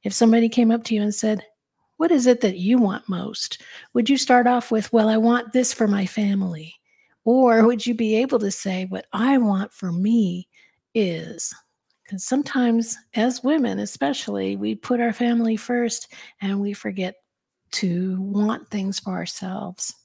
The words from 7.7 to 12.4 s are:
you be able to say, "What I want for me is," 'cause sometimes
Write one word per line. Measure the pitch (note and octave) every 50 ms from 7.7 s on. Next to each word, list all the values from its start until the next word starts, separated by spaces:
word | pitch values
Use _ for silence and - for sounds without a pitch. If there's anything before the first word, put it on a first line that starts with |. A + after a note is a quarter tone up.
| B3 G#3+ -
you | A#3+ A#3
be | A3 A3+ G#3+ A3
able | A3 B3+ C4+ C4+ A#3
to | G#3 G3
say, | F#3 - - G3 F#3 F#3 F#3
"What | F#3 F#3 F#3+ - _
I | - G3+ A3+ C4 C#4 C4
want | A#3+ G#3 G3 F#3+ G3+ -
for | - - - F3+
me | E3+ F3 F#3+ G#3+ A#3 A#3 G#3 F3+ F3 F3+ F#3 _ _ _ _ _ _ _ _ _ _
is," | A3+ G3+ F3+ E3 D#3+ D#3+ E3+ - E3+ - - - - _ _ _ _ _ _ _ _ _ -
'cause | G3+ F#3 -
sometimes | - B3+ C#4